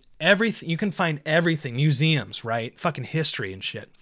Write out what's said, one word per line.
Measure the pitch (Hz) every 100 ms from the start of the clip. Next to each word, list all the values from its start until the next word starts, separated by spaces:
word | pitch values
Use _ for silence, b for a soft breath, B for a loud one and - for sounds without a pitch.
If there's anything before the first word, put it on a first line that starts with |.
| _ -
Everyth-, | 170 196 226 -
you | 160 165
can | 208
find | - 170 147
everything, | - 156 170 156 131 120
museums, | 151 131 160 151 98 -
right? | 113 117 117 -
Fucking | 180 147
history | 120 160 151 - 98
and | 95
shit. | - 110 - _